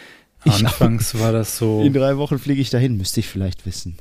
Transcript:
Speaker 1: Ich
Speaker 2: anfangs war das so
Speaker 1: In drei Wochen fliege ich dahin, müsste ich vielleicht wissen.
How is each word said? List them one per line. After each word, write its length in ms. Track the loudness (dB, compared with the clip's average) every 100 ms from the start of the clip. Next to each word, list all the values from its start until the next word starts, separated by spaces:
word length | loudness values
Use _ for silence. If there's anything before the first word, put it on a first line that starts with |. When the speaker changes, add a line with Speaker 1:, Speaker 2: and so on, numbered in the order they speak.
| -20 -20 _ _ 2
Speaker 1:
Ich 80 |
Speaker 2:
anfangs 640 | 4 2 2 0 0 -2 0
war 120 | 0
das 240 | 0 -2 -2
so 240 | 0 2
Speaker 1:
In 100 | 2
drei 220 | 2 0 0
Wochen 200 | -2 -2
fliege 220 | -2 -2
ich 80 | 0
dahin, 260 | 2 2 0
müsste 240 | -2 -2
ich 80 | -4
vielleicht 380 | -2 -4 -4 -8
wissen. 320 | -10 -10 -12